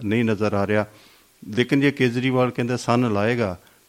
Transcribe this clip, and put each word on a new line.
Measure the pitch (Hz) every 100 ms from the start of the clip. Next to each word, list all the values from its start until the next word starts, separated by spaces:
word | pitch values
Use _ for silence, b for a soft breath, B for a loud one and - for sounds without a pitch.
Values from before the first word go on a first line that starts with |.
ਨਹੀਂ | 110 110
ਨਜ਼ਰ | 113 104 104
ਆ | 101 98
ਰਿਹਾ। | 107 104 b b b b _ - 110
ਲੇਕਿਨ | 123 143
ਜੇ | 143
ਕੇਜਰੀਵਾਲ | 139 127 120 127 127 127
ਕਹਿੰਦਾ | 117 120 123
ਸੰਨ | - 120 123
ਲਾਏਗਾ | 101 104 120 107 87 b b